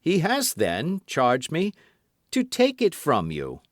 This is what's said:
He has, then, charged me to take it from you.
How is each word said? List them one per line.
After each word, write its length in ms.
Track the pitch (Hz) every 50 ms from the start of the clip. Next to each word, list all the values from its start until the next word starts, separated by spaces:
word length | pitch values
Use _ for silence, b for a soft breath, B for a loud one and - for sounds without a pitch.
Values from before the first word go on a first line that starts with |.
He 200 | _ 165 185 190
has, 340 | 156 196 247 285 269 - -
then, 460 | - 104 87 85 92 123 170 196 190 _
charged 440 | - - 147 127 123 123 131 127 -
me 220 | 151 165 190 208 - b b b b b b b b b b _
to 140 | - 254 254
take 360 | 254 - - 247 277 262 -
it 140 | 247 202 -
from 360 | - - 147 127 107 87 80
you. 300 | 80 73 67 65 64 69 _ _